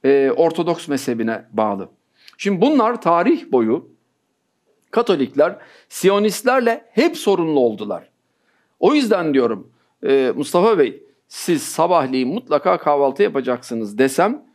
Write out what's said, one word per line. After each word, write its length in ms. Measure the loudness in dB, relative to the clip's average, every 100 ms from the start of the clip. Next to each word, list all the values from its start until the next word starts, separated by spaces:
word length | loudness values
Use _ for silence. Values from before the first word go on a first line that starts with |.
| 4
E, 240 | 2 2 2
Ortodoks 520 | 0 0 -4 -4 -4
mezhebine 560 | -6 -4 -4 -4 -6 -8
bağlı. 360 | -4 -2 -4 -10 _ _ _ -20 _
Şimdi 220 | -4 0
bunlar 420 | 2 2 0 0
tarih 500 | 0 2 2 0 0
boyu 360 | 0 2 -2 -4 _ _ _ _ _ _ _ _ _ _
Katolikler, 680 | -2 0 0 -2 0 0 0 -20 -20 _
Siyonistlerle 960 | 0 2 2 0 0 0 2 0 -2 _
hep 260 | 0 0 0
sorunlu 440 | -2 0 2 2
oldular. 480 | 0 -2 -8 -10 -10 _ _ _ _ _ _ _
O 140 | 2
yüzden 400 | 2 0 0 0
diyorum, 360 | 0 0 -4 -10 _ _ _ 0
e, 260 | 0 0 -2
Mustafa 420 | -2 0 2 2
Bey, 240 | 0 -2 -20 _ _
siz 340 | -12 -2 -2
sabahleyin 680 | -2 -2 0 2 0 -2 -2
mutlaka 500 | -6 -2 -2 0 0
kahvaltı 440 | 0 2 0 0
yapacaksınız 760 | -2 0 -4 -6 -6 -8 -8 0
desem 440 | 0 2 0 -2 _